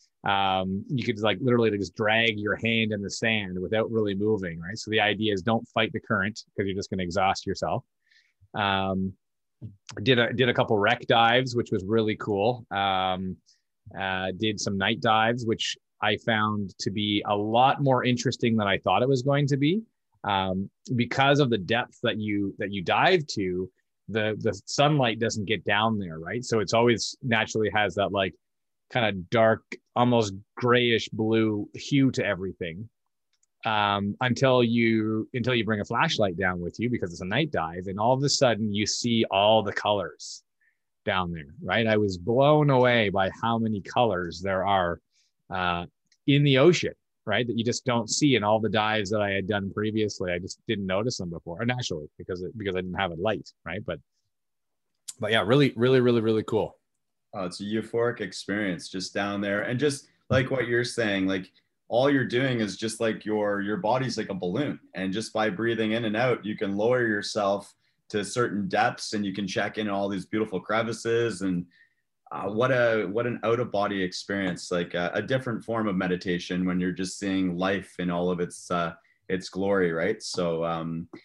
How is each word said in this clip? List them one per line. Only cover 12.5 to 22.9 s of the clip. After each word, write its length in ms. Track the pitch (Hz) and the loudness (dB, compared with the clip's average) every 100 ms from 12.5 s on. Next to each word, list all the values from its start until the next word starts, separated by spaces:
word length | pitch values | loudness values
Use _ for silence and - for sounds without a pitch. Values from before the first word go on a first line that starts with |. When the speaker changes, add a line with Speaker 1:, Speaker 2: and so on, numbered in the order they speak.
| 120 - | -2 -4
Speaker 1:
Um, 640 | 98 98 95 92 92 92 90 _ _ _ _ - - | -2 0 0 0 -2 -4 -8 _ _ _ _ -18 -8
uh, 340 | 95 92 95 90 | -4 -4 -4 -2
did 240 | 110 101 | -2 -2
some 160 | - 98 | -4 -2
night 240 | 98 113 | 0 0
dives, 460 | 123 110 113 123 113 | 2 2 2 0 -2
which 300 | 110 - - _ - | -2 -4 -8 _ -4
I 140 | 104 107 | -2 -2
found 580 | - 110 107 104 98 - | 0 0 0 -2 -6 -6
to 120 | - | -6
be 320 | 101 104 101 - | -2 0 0 0
a 100 | 104 | 0
lot 460 | 107 113 131 139 | 2 4 4 4
more 220 | 139 127 | 2 2
interesting 520 | 127 120 131 117 120 110 | 2 0 0 0 0 2
than 100 | 101 | 2
I 120 | 95 | 2
thought 240 | - 95 | 2 2
it 60 | 127 | 4
was 140 | 135 | 2
going 240 | 127 139 143 | 2 2 2
to 80 | 139 | 2
be. 260 | 147 202 220 _ _ _ | 2 0 -4 _ _ _
Um, 440 | - 98 95 92 98 _ - 120 | -2 0 0 -2 -4 _ -4 -2
because 440 | 120 - 135 143 | 0 2 4 4
of 80 | 139 | 4
the 80 | 113 | 0
depth 420 | 85 113 - _ | 0 -2 -4 _
that 160 | 117 104 | -4 -2
you, 360 | 107 101 98 - | -2 -2 -2 -4
that 140 | 101 | -6
you 100 | 101 | -4
dive 440 | 87 | 0